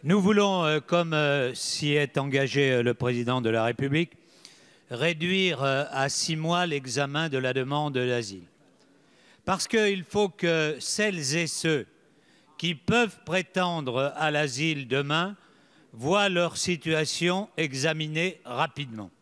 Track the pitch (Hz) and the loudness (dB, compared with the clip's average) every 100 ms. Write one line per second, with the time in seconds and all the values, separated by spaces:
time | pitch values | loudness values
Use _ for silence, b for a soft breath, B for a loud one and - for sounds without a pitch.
0 | 135 202 190 208 202 190 160 151 - 170 | 4 4 6 4 4 2 2 0 2 0
1 | 165 156 147 143 127 131 - - 147 147 | 2 0 2 2 0 -4 -6 -4 0 2
2 | 143 - 139 135 139 139 139 127 120 117 | 2 -2 0 0 0 2 2 4 2 0
3 | 123 123 120 127 113 113 113 120 139 147 | 0 -2 0 0 2 2 0 0 0 0
4 | 170 - B B B B B B B 120 | -2 -6 B B B B B B B -2
5 | 156 165 175 190 185 143 135 135 147 135 | -2 0 0 2 2 2 0 0 -2 -2
6 | 139 - - 160 160 175 180 147 131 120 | -2 0 -2 -2 0 0 0 -2 -4 -4
7 | 143 143 160 135 127 127 131 147 151 131 | -2 -2 -2 -2 0 -2 -2 -2 -2 0
8 | 123 123 110 95 85 _ _ _ b b | 0 0 -4 -10 -18 _ _ _ b b
9 | b b b b - 185 - 226 214 196 | b b b b -4 -2 0 2 2 0
10 | 170 208 208 - 175 165 156 147 - - | -4 0 0 0 0 2 2 -2 -6 -2
11 | 214 185 139 156 165 - 165 151 107 _ | 0 0 -2 -2 -2 -2 0 0 -2 _
12 | _ b b b b _ 165 170 - 226 | _ b b b b _ -4 -4 0 2
13 | 233 - - 180 180 - 180 170 135 120 | 2 -2 -4 -2 -2 -2 0 0 -2 -2
14 | 139 - 156 147 151 120 160 151 131 135 | -2 0 0 0 -2 0 -2 -2 0 0
15 | 143 156 180 202 b b b b b 113 | 2 0 -2 -6 b b b b b -6
16 | 127 196 202 180 170 - - 175 156 160 | 0 2 4 2 0 -2 -2 -2 0 0
17 | 156 - 170 185 202 - 160 131 151 156 | 0 0 0 0 -4 -4 -4 -2 -2 -2
18 | 156 156 175 180 - 123 156 139 139 110 | -4 -2 -4 -4 -10 -4 -4 -4 -10 -10
19 | 98 _ | -14 _